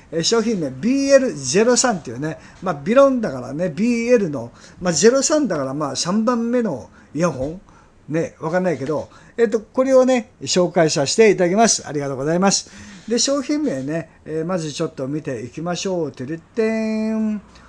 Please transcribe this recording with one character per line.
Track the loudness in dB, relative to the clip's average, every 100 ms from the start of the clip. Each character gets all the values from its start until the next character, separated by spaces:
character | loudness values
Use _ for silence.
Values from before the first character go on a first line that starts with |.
| -8
え | -4
ー、 |
商 | 0 0
品 | 0 -2
名、 | -4
ビ | -4 -2 0 4
ー |
エ | 4
ル | 4
ゼ | -4 -2 2
ロ | 2 4
三 | 2 0
っ |
て | -6
い |
う | -8
ね、 | -6 -8 -14 -10
ま | -6
あ、 |
ビ | -4 2
ロ | 6 6
ン | 4
だ | -2
か | -6
ら | -8
ね、 | -4 -4
ビ | -2 0 0 2
ー |
エ | 2
ル | 2
の、 | -4 -8 -14 -20 -8
ま | -4
あ、 |
ゼ | 4 4
ロ | 4
三 | 2 0 0
だ | -2
か |
ら、 | -4
ま | -4 -6
あ、 | -4
三 | -2 0
番 | 0 0 0
目 | 0
の | 0 -4 -10 -20 -10
イ | -2
ヤ | -2
ホ | -2 -6
ン。 | -8 -16 -20 -20 _ -6
ね、 | -4 -4 -6
わ | -4
か | 0
ん |
な | 0
い | -2
け |
ど、 | -4 -6 -6 -14 -10 0
え |
っ | 0
と、 | 0
こ | -2 0
れ | 4
を | 6
ね、 | 6 2 0 -10
紹 | -2 2 2
介 | 4 2
さ | 2 0
せ | 4
て | 6
い | 6
た |
だ | 2
き | 4
ま | 2
す。 | 2 -4
あ |
り | -6
が | -6
と |
う | -4
ご |
ざ | -2
い | 2
ま | 2
す。 | 0 -4 -16 -20 -14 -4
で、 | -2
商 | 0 0
品 | 0 -2
名 | -2 -4
ね、 | -4 -4 -6 -14 -8
え | -6
ー、 |
ま | -4 -4
ず | -4
ち | -4
ょ | -6
っ |
と | -4 -6
見 | -6
て | -6 -8
い | -8
き | -8
ま | -6 -4
し | -4
ょ | -2 -4
う。 |
て | -6 -10
れ |
っ | -10
て | -10 -4 -2 0 -2 -2 -2
ん。 | -2 -2 -4 -8 -20